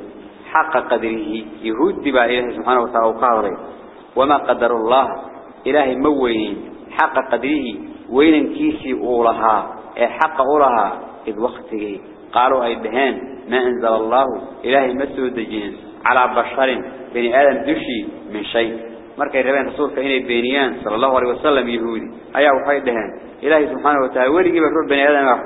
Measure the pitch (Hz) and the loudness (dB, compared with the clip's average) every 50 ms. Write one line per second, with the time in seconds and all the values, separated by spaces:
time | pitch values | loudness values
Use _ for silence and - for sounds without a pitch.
0 | - - - - - - - - - - - 156 151 - - - - - 123 110 | -10 -14 -18 -18 -20 -20 -20 -20 -8 -2 0 0 2 2 0 -2 0 0 0 0
1 | 113 113 113 110 104 104 110 110 107 - - - - 113 110 123 160 190 - - | 0 -2 -4 -4 -4 -6 -6 -6 -8 -10 -14 -8 -6 -4 -2 0 0 0 0 -2
2 | 135 143 131 127 117 117 123 123 120 120 107 110 110 123 127 123 117 110 113 117 | -2 0 2 2 2 2 2 0 -2 -2 -4 -4 0 2 2 2 2 0 0 2
3 | 113 110 110 - 135 123 117 110 104 95 87 - - - - - - - - - | 2 2 2 2 2 2 2 2 0 -2 -4 -6 -10 -14 -18 -18 -20 -20 -20 -20
4 | - - - 123 135 143 147 135 - 123 123 120 120 117 120 117 110 117 127 135 | -16 -6 0 0 2 4 4 2 2 2 0 2 2 2 2 2 2 4 4 4
5 | 131 - - - - - - - - - - - - 127 139 151 139 131 127 127 | 4 2 -2 -8 -12 -14 -16 -18 -20 -20 -16 -8 -4 0 2 2 2 2 0 0
6 | 143 151 147 135 127 120 113 110 107 104 101 - - - - - - - - - | 2 2 2 2 2 0 0 0 -2 -4 -6 -8 -10 -14 -16 -18 -18 -8 -2 0
7 | 156 156 - 170 160 - - 143 127 139 156 143 131 117 101 - - - - - | 0 2 2 0 -2 0 -2 -2 0 0 -2 -2 -2 -4 -8 -10 -12 -14 -16 -16
8 | - - 117 135 151 165 156 147 135 - - - 156 151 - - 135 131 123 - | -8 -2 2 4 6 6 6 4 4 0 -2 -2 -2 -2 -2 -2 -4 -6 -4 -4
9 | - 123 123 117 117 113 113 113 110 113 107 101 - - - - - - - - | -2 0 2 4 4 2 2 2 2 2 2 2 0 -4 -10 -14 -16 -10 -2 -2
10 | 120 113 - - 156 - - - 165 143 151 151 139 127 123 110 104 92 - - | -2 0 0 0 -2 0 2 0 0 2 4 4 4 4 4 2 0 0 -2 -8
11 | - - - - - 113 104 104 117 120 113 - - - 113 104 104 104 98 95 | -12 -16 -16 -14 -10 -8 -6 -4 -4 -4 -6 -6 -14 -10 -8 -8 -6 -6 -8 -10
12 | - - - - - - - 113 123 135 135 131 120 117 117 113 113 107 113 127 | -12 -16 -20 -20 -10 -2 0 2 4 4 4 2 0 0 -2 -4 -4 -4 -2 0
13 | 139 131 110 - - - - - - 110 120 127 123 123 123 120 117 113 110 110 | 0 0 0 -4 -8 -12 -14 -12 -8 -2 -2 0 2 0 0 0 0 2 2 2
14 | 110 113 120 131 135 131 113 95 - - - - - 120 135 139 135 127 123 131 | 2 2 2 2 2 2 -2 -8 -10 -14 -14 -8 -2 2 2 2 2 2 0 -2
15 | 139 135 - 135 131 123 123 117 110 104 107 107 104 98 95 - - - - - | -4 -4 -4 -4 -4 -4 -4 -4 -6 -6 -6 -6 -6 -8 -10 -12 -16 -18 -8 -2
16 | - 117 127 131 127 120 113 117 113 - - 135 131 131 123 - 123 - - - | 2 2 4 4 4 2 2 0 -2 -2 0 0 0 0 0 -2 -6 -10 -12 -14
17 | - - 117 120 120 117 123 135 147 135 127 117 117 143 160 - - 139 123 110 | -12 -8 -4 -2 0 2 4 6 6 6 4 2 0 -2 -2 -2 -4 -6 -6 -6
18 | 101 - - - - 98 104 107 101 - - 117 117 113 113 - - - - - | -6 -8 -12 -14 -14 -10 -8 -8 -6 -4 -2 -2 -2 -2 -4 -8 -12 -14 -16 -16
19 | - - - 135 143 143 135 131 120 131 139 139 127 - - 147 147 131 - 139 | -18 -14 -8 -6 -6 -2 -2 -2 0 0 0 0 -2 -2 -4 -4 -4 -4 -2 -4
20 | 131 139 135 127 120 123 120 120 120 123 135 143 135 120 - 120 - 107 107 113 | -2 -2 -2 -2 -2 0 -2 0 0 0 0 0 0 -2 -4 -6 -6 -4 -2 0
21 | 131 135 131 127 123 123 117 - 147 151 143 131 120 120 120 113 113 117 113 110 | 2 2 2 2 2 0 -2 0 2 2 2 2 2 0 -2 -2 -2 -4 -4 -6
22 | - - - - - - - 139 147 147 135 127 127 143 143 139 135 123 117 113 | -8 -10 -12 -16 -12 -4 0 2 4 4 4 2 2 0 -2 0 0 -2 -2 -2
23 | 101 92 - - - - - - - 143 160 151 147 131 131 131 - 147 147 139 | -4 -6 -10 -14 -16 -18 -12 -4 0 4 4 4 4 2 -2 0 2 2 2 2
24 | 131 127 127 131 127 131 156 185 185 170 170 165 156 147 151 160 151 139 143 139 | 2 0 2 2 2 4 4 4 2 2 2 2 2 2 2 0 0 2 2 4
25 | 139 147 147 143 139 127 120 - - | 4 4 4 4 4 4 2 2 0